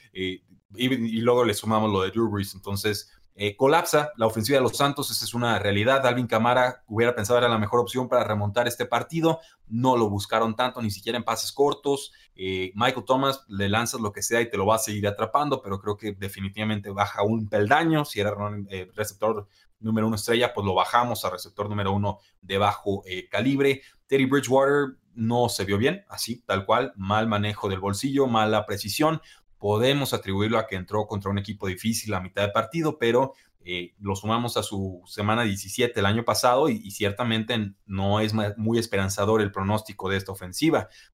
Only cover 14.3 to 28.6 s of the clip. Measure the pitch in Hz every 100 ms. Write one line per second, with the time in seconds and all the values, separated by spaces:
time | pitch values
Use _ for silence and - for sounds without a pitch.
14.3 | 117 117 98 98 110 110 104 101 101 85
15.3 | 143 147 135 98 98 104 104 107 98 98
16.3 | - 98 107 107 107 104 98 101 - 104
17.3 | 113 104 - 104 147 165 160 143 - 101
18.3 | 101 104 104 98 95 90 104 104 98 110
19.3 | 107 101 _ _ _ 110 110 110 107 -
20.3 | 117 120 - 98 92 - 123 123 107 -
21.3 | 90 104 - 104 104 98 101 101 92 _
22.3 | _ 92 98 104 - 101 98 92 92 -
23.3 | 101 127 139 139 135 - _ _ 135 131
24.3 | 139 120 131 139 143 139 - _ 120 113
25.3 | 120 117 - 95 101 131 190 - 98 -
26.3 | 120 - 98 98 113 131 101 95 107 113
27.3 | 104 104 104 104 95 98 101 139 139 135
28.3 | 113 107 107